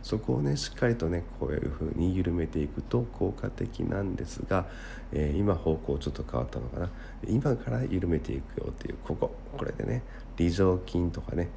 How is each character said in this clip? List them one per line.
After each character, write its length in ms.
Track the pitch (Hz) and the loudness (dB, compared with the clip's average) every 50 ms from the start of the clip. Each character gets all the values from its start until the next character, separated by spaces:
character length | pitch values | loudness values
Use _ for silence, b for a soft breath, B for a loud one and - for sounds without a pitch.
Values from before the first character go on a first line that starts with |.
| - | -2
そ 140 | - 110 107 | 0 -2 -2
こ 180 | - - 127 | 2 2 2
を 60 | - | 2
ね、 140 | - 69 147 | 4 2 2
し 140 | 147 - - | 2 0 -4
っ 60 | - - | -2 2
か 80 | - | 4
り 80 | 120 117 | 4 4
と 140 | 117 82 82 | 4 2 2
ね、 160 | 87 85 85 - - - | 2 0 -2 -4 -6 -4
こ 80 | - 67 | -2 0
う 20 | |
い 40 | 73 | 0
う 120 | - - - | 0 0 0
風 220 | 76 - 80 80 - | 0 0 -2 -2 2
に 180 | - 85 92 92 | 2 2 4 4
緩 160 | 92 87 87 | 4 2 2
め 160 | 85 87 82 | 2 2 0
て 140 | 82 - 80 | 0 2 0
い 80 | 76 73 | 0 0
く 140 | - - | -2 -6
と 200 | - - - 120 | -4 0 2 2
効 300 | 123 113 - - - 95 | 2 0 -2 0 0 0
果 180 | - - - 98 | 0 -2 -4 -6
的 300 | - - - - - - | -2 -2 -4 -4 -2 -2
な 220 | 82 82 82 98 | -2 0 0 0
ん 120 | 98 95 90 | 0 0 -2
で 100 | 87 - | -4 -4
す 160 | - - - - - | -6 -6 -8 -2 2
が、 180 | 95 92 90 B B B B B B B B B | 2 2 2 B B B B B B B B B
え 200 | - 73 76 73 71 | 0 2 2 2 4
ー、 40 | 85 | 4
今 180 | 101 104 95 | 4 4 4
方 180 | 80 - 82 78 | 4 4 2 2
向 220 | 78 - - 71 71 | 2 2 0 -2 0
ち 100 | - - | 0 -2
ょ 20 | |
っ 20 | 69 | -4
と 100 | - 69 - | -4 -6 -2
変 120 | - 60 | -2 -2
わ 60 | 64 | -2
っ 20 | - | -2
た 120 | - - | -4 -6
の 80 | 58 62 | -6 -4
か 100 | - - | -4 -4
な。 120 | 87 90 B B B B B B - | -4 -4 B B B B B B -2
今 300 | - 107 127 - - 123 | 2 2 4 4 4 2
か 160 | 113 - - | 2 0 -2
ら 100 | 120 120 | 0 0
緩 240 | 127 - - 92 - | 0 0 0 0 2
め 140 | 85 85 78 | 4 2 2
て 120 | - - | 2 -2
い 80 | - 67 | -4 -4
く 180 | - - - - | -4 -6 -6 -4
よ 100 | - - | -4 -4
っ 20 | - | -6
て 140 | - - - | -6 -6 -8
い 40 | |
う、 20 | - - - | -8 -8 -4
こ 120 | - - | -6 -2
こ、 180 | - - - - - - - - - | 0 0 -2 -2 -8 -10 -10 -6 -4
こ 60 | - | -4
れ 80 | - | -4
で 120 | - - - | -4 -4 -2
ね、 180 | - 120 123 B B B B B B - - | 0 0 -2 B B B B B B 0 4
梨 140 | 82 87 | 4 4
状 280 | 82 92 95 92 92 92 92 | 6 6 6 6 6 4 0
筋 200 | - - 87 87 | 0 2 2 2
と 140 | 87 85 87 | 2 0 -2
か 140 | - - - | -6 -2 0
ね 140 | 80 87 87 - | 0 0 -2 -4